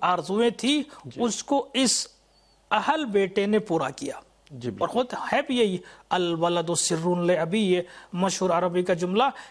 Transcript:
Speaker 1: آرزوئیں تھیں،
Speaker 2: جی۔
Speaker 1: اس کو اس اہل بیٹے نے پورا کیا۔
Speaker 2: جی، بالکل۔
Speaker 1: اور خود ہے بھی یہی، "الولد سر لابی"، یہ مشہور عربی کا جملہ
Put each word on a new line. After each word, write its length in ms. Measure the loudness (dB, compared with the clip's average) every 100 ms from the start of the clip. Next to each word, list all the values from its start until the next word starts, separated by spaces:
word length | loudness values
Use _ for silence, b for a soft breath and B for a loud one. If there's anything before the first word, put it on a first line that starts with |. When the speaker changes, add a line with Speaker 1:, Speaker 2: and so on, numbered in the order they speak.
Speaker 1:
آرزوئیں 500 | 0 0 0 2 2
تھیں، 320 | 2 0 0 -2 B
Speaker 2:
جی۔ 180 | -16 -2
Speaker 1:
اس 220 | -2 -2
کو 240 | 0 0 0
اس 320 | 0 2 2 -4 -12 _ _ _ _ _
اہل 340 | -2 0 -2
بیٹے 420 | 0 0 2 0 2
نے 120 | 0
پورا 320 | 2 -2 -2
کیا۔ 240 | -6 -10 -12 -16 _ _
Speaker 2:
جی، 200 | -8 -8
بالکل۔ 60 | -2
Speaker 1:
اور 80 | -2
خود 180 | 0 -2 -4 -2
ہے 80 | -2 0
بھی 120 | 2
یہی، 200 | 2 0 B B -4
"الولد 600 | -2 0 0 2 2 0 -2
سر 460 | 0 0 0 0
لابی"، 380 | 2 2 0 0
یہ 220 | 2 2 0 B B
مشہور 380 | -2 -2 0 0
عربی 320 | 2 2 0
کا 120 | 0
جملہ 300 | 0 0 2 2 B B